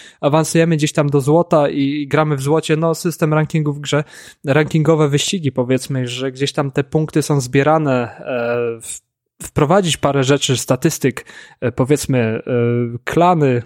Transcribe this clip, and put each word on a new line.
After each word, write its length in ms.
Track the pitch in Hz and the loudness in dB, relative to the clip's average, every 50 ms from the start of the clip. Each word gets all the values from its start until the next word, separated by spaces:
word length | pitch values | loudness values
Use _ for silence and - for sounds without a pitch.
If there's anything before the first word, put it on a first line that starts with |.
| - - - - | -20 -20 -10 -4
awansujemy 540 | - 147 139 160 156 - - 170 165 170 170 | -2 0 2 2 0 2 2 2 2 2 2
gdzieś 180 | 151 147 151 - | 0 0 0 0
tam 160 | - 147 143 | 0 0 2
do 120 | 139 143 | 2 0
złota 480 | 131 139 151 165 170 - 175 156 143 139 | 2 4 4 2 4 4 2 2 2 2
i, 120 | - 147 | 0 0
i 260 | 139 139 143 151 147 135 | -2 -2 -2 -4 -4 -2
gramy 280 | 143 151 156 156 147 | 0 0 2 2 0
w 60 | 135 | -2
złocie. 340 | 135 143 151 160 151 - 160 | -2 0 0 0 0 0 -2
No, 200 | 156 165 165 160 | 0 0 0 -2
system 380 | - - 180 156 - 170 151 151 | -2 -4 -6 -4 -2 -2 0 2
rankingu 400 | 156 156 147 - 160 151 147 143 | 0 0 0 0 -2 -2 -2 -4
w 60 | 147 | -6
grze, 240 | 147 - - 147 151 - - - - - - _ - | -6 -2 -2 -2 -2 -4 -10 -20 -20 -20 -20 _ -2
rankingowe 640 | 151 135 151 156 - - 160 151 151 165 151 156 143 | 0 2 2 2 2 2 0 2 4 4 4 2 2
wyścigi, 420 | 143 143 - - 196 196 156 139 | 2 0 -2 -2 -4 -2 -4 -2
powiedzmy, 560 | 131 - 123 120 131 127 - - 139 131 127 120 | -2 -2 0 0 0 -2 -2 -2 -4 -4 -4 -4
że 240 | 120 123 131 135 | -6 -6 -6 -6
gdzieś 220 | 127 131 139 139 - | -4 -4 -4 -4 -2
tam 180 | - 143 139 | -4 -4 -2
te 120 | - 147 135 | -2 -4 -4
punkty 380 | - - 160 156 156 - 160 | -2 -2 -2 -2 0 0 -2
są 200 | 139 - 151 143 | 0 0 0 -2
zbierane, 760 | 127 123 127 139 139 147 156 160 156 143 131 123 120 117 - - | 0 0 0 2 2 4 2 2 2 2 0 0 -2 -4 -8 -12
e, 640 | - - 131 123 117 120 120 120 120 120 117 113 | -10 -6 -4 -4 -2 -2 -2 -2 -2 -4 -6 -8
w-, 260 | - - - - _ _ _ _ _ _ _ - - | -12 -16 -16 -16 _ _ _ _ _ _ _ -18 -14
wprowadzić 540 | - - 151 151 139 175 202 196 165 147 - | -6 0 0 2 4 4 2 2 2 -2 0
parę 260 | - 143 139 139 131 | 0 0 2 2 2
rzeczy, 340 | 127 143 139 - - 131 117 | 2 2 2 2 0 -2 -2
statystyk, 680 | - - 131 127 - 165 - - - 135 - - - - - - - - - - | 0 -2 -2 0 0 -2 -2 0 -2 -2 -2 -2 -12 -18 -20 -20 -20 -20 -12 -6
e, 100 | - 123 | -6 -4
powiedzmy, 480 | 120 - 131 123 151 139 - - 135 127 | -2 -2 0 2 0 0 0 0 0 0
e, 220 | 117 110 113 113 - - 127 120 120 120 120 120 120 117 120 120 - | 0 0 -2 -4 -4 -2 -2 0 0 0 0 0 -2 -4 -6 -8 -8
klany, 600 | - - 160 170 180 180 165 147 135 123 120 117 | -2 2 2 4 4 4 4 4 2 2 0 -2